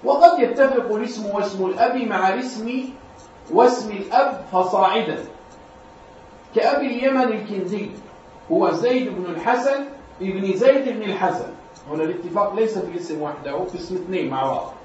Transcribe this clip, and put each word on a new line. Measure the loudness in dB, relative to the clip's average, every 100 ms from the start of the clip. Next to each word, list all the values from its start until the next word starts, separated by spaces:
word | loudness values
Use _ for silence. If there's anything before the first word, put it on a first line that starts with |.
وقد | 2 8 8 8
يتفق | 0 4 4 4 0 -2
الاسم | -4 -6 -4 -2
واسم | -4 -2 -4
الأب | 2 2 2
مع | -2 0 0
الاسم | 0 -4 -8 -6 -6 -6 -12 -20 -20 -20 -20 0
واسم | 6 6 4 -6
الأب | -8 0 2 2 -2 -2
فصاعدا، | 0 2 2 2 2 -2 -6 -10 -18 -20 -20 -20 -20 -20 -20 -20 -20 -20 -20 -4 0
كأبي | 2 2 -2
اليمن | 0 0 2
الكندي | 0 -2 -4 -6 -4 -6 -6 -10 -18 -20 -20 -20 -2
هو | 2 2
زيد | 2 2 2 0
بن | -6 -6
الحسن | -4 0 2 2 -2 -4 -14 -20 -8
ابن | -6 -4 -2
زيد | 2 4 4 2
بن | -4
الحسن، | -6 -2 -2 -2 -8 -12 -20 -20 -10
هنا | -4
الاتفاق | -2 -4 -4 -2 0 0
ليس | -2 -2
في | -6
الاسم | -8 -8 -6
وحده، | -6 -6 -8 -6
في | -6 -8
اسم | -8 -8
اثنين | -4 -4 -4
مع | -2
بعض | -2 -2 -6 -14